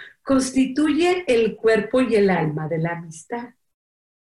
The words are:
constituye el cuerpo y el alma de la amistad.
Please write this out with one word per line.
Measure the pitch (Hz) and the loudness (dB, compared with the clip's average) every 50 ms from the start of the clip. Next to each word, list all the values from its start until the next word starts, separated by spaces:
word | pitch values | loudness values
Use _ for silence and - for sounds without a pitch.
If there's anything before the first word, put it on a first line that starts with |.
| - - - _ | -20 -20 -20 _
constituye | _ - 269 262 - - - 269 262 - - 294 302 311 285 302 349 359 370 370 - | _ 0 0 0 0 0 0 0 0 0 0 0 0 0 2 2 2 2 2 0 0
el | - 247 233 226 208 208 | 0 2 2 2 0 -2
cuerpo | - - 220 220 214 208 - - 254 | 0 2 2 2 2 0 0 0 0
y | 262 220 226 | 0 2 2
el | 208 202 196 | 2 4 4
alma | 185 170 160 156 147 156 156 151 | 2 2 0 -2 -4 -4 -6 -4
de | 170 160 | -4 -2
la | 160 170 | -2 -4
amistad. | 170 170 170 165 156 - - _ 240 233 240 247 - _ _ _ _ _ _ _ _ _ _ _ _ _ _ _ _ | -4 -6 -10 -14 -18 -20 -14 _ -12 -10 -10 -14 -18 _ _ _ _ _ _ _ _ _ _ _ _ _ _ _ _